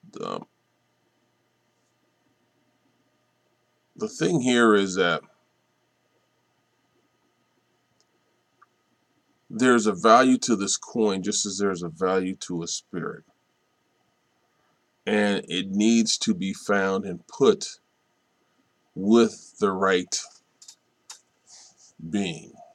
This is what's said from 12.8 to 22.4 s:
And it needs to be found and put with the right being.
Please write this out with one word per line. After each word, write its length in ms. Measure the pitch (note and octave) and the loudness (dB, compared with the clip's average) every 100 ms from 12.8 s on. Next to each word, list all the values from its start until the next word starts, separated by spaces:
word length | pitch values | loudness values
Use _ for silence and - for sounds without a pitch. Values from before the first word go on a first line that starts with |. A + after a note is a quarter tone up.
| _ F2+ D2+ - _ _ _ _ _ _ _ _ _ _ _ _ _ _ _ _ _ _ - | _ -10 -10 -12 _ _ _ _ _ _ _ _ _ _ _ _ _ _ _ _ _ _ -2
And 380 | G#2 G#2 G2 - | 0 0 -2 -4
it 220 | F2 F#2+ | -6 -4
needs 480 | G2 A2 A#2 A2+ - | 0 2 2 0 -2
to 160 | - | -4
be 180 | F#2 F#2+ | -4 -6
found 520 | G2+ - G2+ F#2+ F#2+ | -8 -4 -2 0 -2
and 200 | G2 F2 _ | -6 -12 _
put 500 | - B2+ - - - _ _ _ _ _ _ _ _ _ _ _ - | 2 2 2 -4 -16 _ _ _ _ _ _ _ _ _ _ _ -8
with 580 | G2 A2+ A2+ - - - | 4 4 4 0 -20 -2
the 100 | G2+ | -2
right 480 | F#2+ F#2+ F#2 F2 - - - _ _ - - _ _ _ - _ _ _ - - _ - _ D#2+ | 0 0 0 -2 -10 -10 -20 _ _ -20 -20 _ _ _ -20 _ _ _ -20 -20 _ -20 _ -6
being. 440 | G2+ F#2 D#2+ | -4 -4 -8